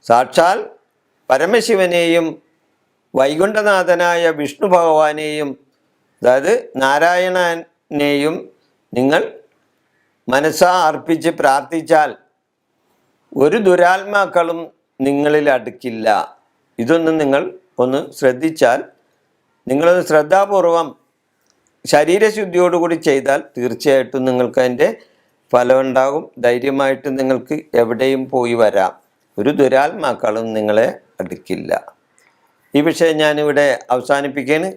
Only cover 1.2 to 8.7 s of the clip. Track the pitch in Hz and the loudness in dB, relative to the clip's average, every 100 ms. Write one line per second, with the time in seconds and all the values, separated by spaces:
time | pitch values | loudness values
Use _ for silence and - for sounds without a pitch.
1.2 | - 131 165 233 220 202 180 175 170 170 | -2 0 2 0 0 0 0 0 2 0
2.2 | 160 151 _ _ _ _ _ _ _ - | -2 -8 _ _ _ _ _ _ _ -2
3.2 | 135 156 196 214 208 190 175 170 175 170 | 0 0 -2 0 0 0 2 0 2 2
4.2 | 170 151 143 - 208 180 170 156 151 151 | 0 -2 -8 -4 2 2 4 2 2 -2
5.2 | 151 151 143 131 _ _ _ _ _ _ | -6 -6 -8 -10 _ _ _ _ _ _
6.2 | 120 127 151 240 - - 135 147 165 180 | 2 2 2 -2 -2 -2 0 2 2 2
7.2 | 185 185 175 165 165 _ _ 147 147 143 | 0 0 -2 -4 -10 _ _ -4 0 0
8.2 | 147 170 - _ _ | -2 -4 -12 _ _